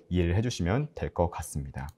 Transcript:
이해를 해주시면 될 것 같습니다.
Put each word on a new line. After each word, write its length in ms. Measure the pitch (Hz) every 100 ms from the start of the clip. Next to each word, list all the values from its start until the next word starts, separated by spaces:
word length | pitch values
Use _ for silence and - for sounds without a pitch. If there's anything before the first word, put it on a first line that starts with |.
| -
이해를 260 | 87 85 95
해주시면 520 | 120 - 87 120 151
될 180 | - 73
것 180 | - 85
같습니다. 580 | - - - 69 65 67